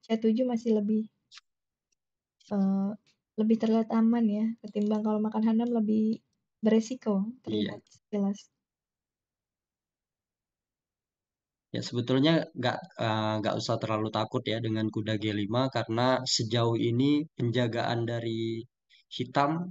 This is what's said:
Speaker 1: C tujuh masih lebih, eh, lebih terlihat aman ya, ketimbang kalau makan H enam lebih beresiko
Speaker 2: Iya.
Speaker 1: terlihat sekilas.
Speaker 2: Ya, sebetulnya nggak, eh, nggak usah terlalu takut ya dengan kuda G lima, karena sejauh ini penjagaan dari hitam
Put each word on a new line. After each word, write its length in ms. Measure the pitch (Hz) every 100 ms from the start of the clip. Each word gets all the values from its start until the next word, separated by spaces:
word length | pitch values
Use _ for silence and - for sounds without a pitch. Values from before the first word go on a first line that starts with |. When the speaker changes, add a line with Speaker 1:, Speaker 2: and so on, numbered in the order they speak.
| -
Speaker 1:
C 20 | 226
tujuh 220 | 220 220 254
masih 200 | 233 233 214
lebih, 220 | 208 220 220 _ _ - _ _ _ _ _ _ _ _ _ _ - 208
eh, 340 | 196 196 196 214 _ _ _ -
lebih 180 | 220 226
terlihat 280 | 220 226 220 226
aman 260 | 226 233 226 208
ya, 80 | 220 226
ketimbang 400 | 214 214 208 214 214
kalau 140 | 214 214
makan 180 | 220 220
H 40 | 220
enam 140 | 240 233
lebih 240 | 214 220 220 226 _ _ _ _ 214
beresiko 480 | 220 220 254 214 196 214 247 -
Speaker 2:
Iya. 260 | 214 202
Speaker 1:
terlihat 80 | 208 _ -
sekilas. 440 | _ 208 196 202 - _ _ _ _ _ _ _ _ _ _ _ _ _ _ _ _ _ _ _ _ _ _ _ _ _ _ _ _ _ _ _ _ 117
Speaker 2:
Ya, 60 | 113
sebetulnya 440 | 120 120 131 147 160 - -
nggak, 180 | 120 107 - - 113
eh, 260 | 110 107 110
nggak 160 | 104 107
usah 140 | - 113
terlalu 260 | 110 107 110 107
takut 240 | 113 131 -
ya 60 | 110 117
dengan 200 | 110 110 110
kuda 180 | 104 107
G 20 | 110 104
lima, 200 | 98 120 131 120
karena 320 | 110 113 127 127 127 -
sejauh 400 | 113 120 117 117 117
ini 200 | 120 139 147 156 -
penjagaan 600 | 120 120 120 117 110 120 117
dari 300 | 117 117 113 113 113 123 _ _ _ _ -
hitam 340 | 127 143 143 165 180